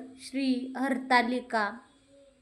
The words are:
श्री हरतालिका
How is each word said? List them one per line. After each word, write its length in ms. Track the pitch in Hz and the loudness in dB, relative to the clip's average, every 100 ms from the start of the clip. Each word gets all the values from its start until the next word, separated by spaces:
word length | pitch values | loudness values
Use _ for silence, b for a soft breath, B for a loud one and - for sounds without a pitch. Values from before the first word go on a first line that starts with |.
| - - | -8 -16
श्री 540 | - 262 269 247 - 247 | -8 -2 0 0 -2 -4
हरतालिका 960 | 269 254 - 247 233 247 247 226 208 240 - _ _ - - _ | -2 -2 4 4 4 0 -2 0 0 -4 -16 _ _ -20 -20 _